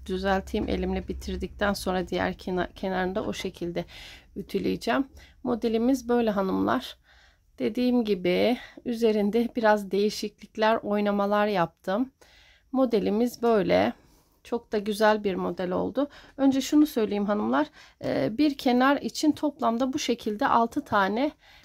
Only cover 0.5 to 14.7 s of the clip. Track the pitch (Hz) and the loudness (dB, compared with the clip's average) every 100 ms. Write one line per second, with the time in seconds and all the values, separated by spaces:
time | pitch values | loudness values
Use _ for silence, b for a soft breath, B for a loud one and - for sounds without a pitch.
0.5 | 214 - 185 185 190 185 - - 185 185 | -4 -2 -2 -2 -4 -6 -8 -8 -8 -8
1.5 | - 202 196 185 185 175 180 185 175 - | -2 -2 -2 -2 -4 -2 -2 -2 -4 -4
2.5 | 180 - - 190 185 185 196 226 196 190 | -4 -4 -4 -4 -2 -2 -2 -4 -6 -8
3.5 | - 175 175 170 B B B B - - | -8 -6 -6 -8 B B B B -14 -6
4.5 | 190 185 185 226 254 269 B B B 247 | -4 -2 -2 -2 -2 -2 B B B -4
5.5 | 233 233 220 240 269 233 240 226 196 190 | -2 0 2 2 0 2 0 2 0 0
6.5 | 190 190 247 - - b b b b _ | 0 0 0 -4 -14 b b b b _
7.5 | - 247 226 247 247 214 185 180 185 208 | -6 -4 0 2 2 2 0 2 2 2
8.5 | 247 B - - 226 226 214 202 233 233 | 0 B -10 -8 0 2 2 2 0 0
9.5 | - 220 214 196 190 208 - 208 - - | 2 4 4 0 0 0 -2 -8 -12 -12
10.5 | - 214 226 208 208 208 202 202 208 208 | 0 2 2 0 0 0 0 2 2 2
11.5 | 196 165 _ - 202 262 - b b b | 0 -2 _ -4 -2 -4 -8 b b b
12.5 | b _ 254 262 214 190 208 240 - 233 | b _ 0 2 2 2 0 0 0 2
13.5 | 214 175 180 214 b b b b b - | 2 4 2 2 b b b b b -8
14.5 | 233 - | -8 -4